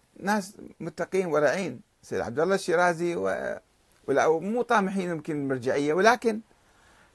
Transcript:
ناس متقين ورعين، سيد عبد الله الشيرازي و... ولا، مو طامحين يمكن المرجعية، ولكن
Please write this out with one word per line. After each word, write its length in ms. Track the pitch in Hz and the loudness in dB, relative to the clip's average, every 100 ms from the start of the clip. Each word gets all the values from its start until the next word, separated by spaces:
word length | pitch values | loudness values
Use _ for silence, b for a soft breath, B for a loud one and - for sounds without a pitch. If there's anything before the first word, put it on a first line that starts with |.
| _ - | _ -8
ناس 340 | 190 208 185 - - - | -2 -2 -4 -12 -20 -12
متقين 460 | 160 - 175 190 180 | -10 -6 -2 -2 0
ورعين، 540 | 151 147 165 175 127 - _ | 2 2 2 -4 -8 -16 _
سيد 180 | - 101 | -6 -4
عبد 200 | 90 120 | -2 0
الله 140 | 170 | 0
الشيرازي 600 | 190 190 165 175 165 175 170 | 0 2 2 2 2 -2 -2
و... 400 | 190 - 123 - - _ _ _ - | -2 -2 -4 -8 -12 _ _ _ 0
ولا، 220 | 139 127 | 2 4
مو 340 | 160 185 240 | 2 0 -2
طامحين 480 | 233 233 190 196 175 | 2 2 2 -2 -2
يمكن 260 | 160 165 147 | -4 -4 -4
المرجعية، 580 | 139 131 120 131 143 | -2 -2 0 0 0
ولكن 460 | 165 208 240 233 220 - _ b b b b b | 4 4 4 0 -4 -8 _ b b b b b